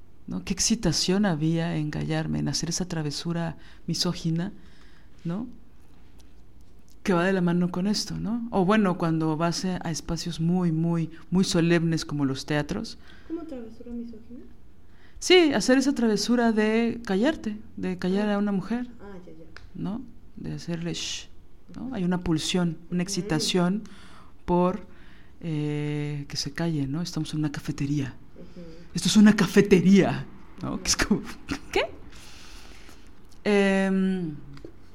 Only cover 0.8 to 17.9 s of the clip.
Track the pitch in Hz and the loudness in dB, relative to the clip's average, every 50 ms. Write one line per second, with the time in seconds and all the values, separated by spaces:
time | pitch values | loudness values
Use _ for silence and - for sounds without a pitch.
0.8 | - 170 147 - - 185 185 202 208 196 165 147 156 160 165 165 165 170 170 156 | 2 2 2 2 2 2 4 4 4 2 2 2 2 2 2 2 0 0 0 -2
1.8 | 151 151 147 151 147 147 156 156 156 156 151 151 151 147 143 - 160 165 165 - | -2 -2 -2 -4 -2 -2 -2 -2 0 -2 -2 -2 0 -2 -2 -2 -2 -2 -2 -4
2.8 | 180 180 170 165 151 147 139 - - 170 170 170 170 165 - - - - - - | -4 -4 -4 -4 -4 -4 -4 -4 -4 -4 -2 -2 -4 -4 -6 -10 -14 -16 -16 -10
3.8 | - - 165 - - 180 170 - - 170 160 165 175 214 - - - - - - | -6 -4 -2 0 0 0 0 0 -2 -2 0 0 -2 -4 -8 -12 -14 -16 -16 -16
4.8 | - - - - - - - - - 170 170 214 254 240 233 - - - - - | -16 -16 -16 -16 -16 -16 -14 -10 -6 -6 -6 -6 -6 -8 -10 -14 -16 -16 -16 -16
5.8 | - - - - - - - - - - - - - - - - - - - - | -16 -16 -16 -16 -16 -16 -16 -16 -16 -16 -16 -16 -16 -16 -16 -16 -16 -16 -16 -16
6.8 | - - - - - - 180 170 175 190 196 185 175 175 170 175 175 175 180 180 | -16 -16 -14 -4 0 2 4 4 4 4 4 4 4 4 4 4 2 2 0 0
7.8 | 185 208 208 208 - - 165 160 165 196 233 240 233 - - 196 175 180 214 214 | 0 0 0 0 -2 -4 -6 -4 -2 -2 -2 -4 -4 0 2 4 4 6 6 6
8.8 | 202 180 175 180 180 165 160 160 160 160 156 151 170 170 165 - - 185 185 - | 6 4 2 2 2 2 2 2 2 2 2 2 2 0 0 0 -2 -2 -2 -2
9.8 | - 170 156 - - - 170 160 - 175 151 156 165 170 175 185 180 170 156 160 | -4 -4 -6 -4 -4 -4 -4 -4 -4 -4 -2 0 2 2 4 4 4 2 2 2
10.8 | 165 170 170 165 160 160 - - - - 175 185 190 - - 170 165 170 170 170 | 2 2 2 0 0 -2 -6 -12 -4 2 4 4 4 6 4 4 6 6 6 4
11.8 | 170 165 165 160 - - 147 147 143 135 131 135 - - 151 147 147 - 185 214 | 4 2 2 0 0 -2 -2 0 0 0 0 -2 -2 0 0 0 0 0 -2 -4
12.8 | 226 - - - - - - - - - 320 339 311 311 269 247 226 220 226 - | -6 -6 -10 -14 -16 -16 -16 -16 -10 -8 -8 -8 -8 -8 -10 -10 -10 -12 -12 -12
13.8 | 247 240 240 240 233 233 220 214 226 240 240 285 392 349 - - - - - - | -12 -10 -8 -8 -8 -8 -10 -12 -14 -14 -14 -14 -14 -14 -16 -16 -16 -16 -16 -16
14.8 | - - - - - - - - - - 359 370 330 294 - 214 - 247 254 269 | -16 -16 -16 -14 -16 -14 -12 -4 4 8 8 8 8 8 6 4 4 6 6 6
15.8 | 262 285 277 - 233 226 208 202 - 220 247 240 233 226 214 214 214 214 220 226 | 6 4 2 4 4 4 4 2 2 2 4 4 4 4 4 4 4 4 4 2
16.8 | 233 233 233 233 - - 190 190 233 311 311 - - 220 208 - - - - 196 | 2 0 0 -2 -2 0 2 4 4 2 2 0 -4 -6 -6 -8 -10 -12 -8 -6
17.8 | 185 185 | -4 -4